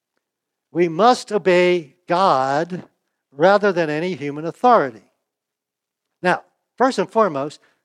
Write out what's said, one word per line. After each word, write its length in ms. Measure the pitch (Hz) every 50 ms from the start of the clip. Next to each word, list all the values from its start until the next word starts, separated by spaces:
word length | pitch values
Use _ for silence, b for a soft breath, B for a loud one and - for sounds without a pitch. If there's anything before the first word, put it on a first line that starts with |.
| _ _ _ _ _ _ _ _ _ _ _ _ _ _
"We 160 | 139 165 175
must 440 | 170 160 170 220 247 254 - - -
obey 640 | 214 202 - 185 175 180 180 180 180 175 156 135 _ _ _
God 800 | - 175 180 196 180 147 131 131 135 139 151 170 175 180 160 - - _ _ _ _ _ _ _ _
rather 400 | 135 139 165 190 202 202 202 202
than 180 | 170 175 165 151
any 260 | 147 156 175 185 175
human 300 | 127 143 147 139 151 160
authority." 580 | 165 - _ - 247 233 190 147 127 110 101 _ _ _ _ _ _ _ _ _ _ _ _ _ _ _ _ _ _ _ _ _ _ _ _
Now, 220 | 170 185 160 - - _ _ _ _ _ _
first 220 | - 240 269 - 208
and 100 | 175 -
foremost, 500 | - 226 214 185 147 135 143 151 - - _ _ _ _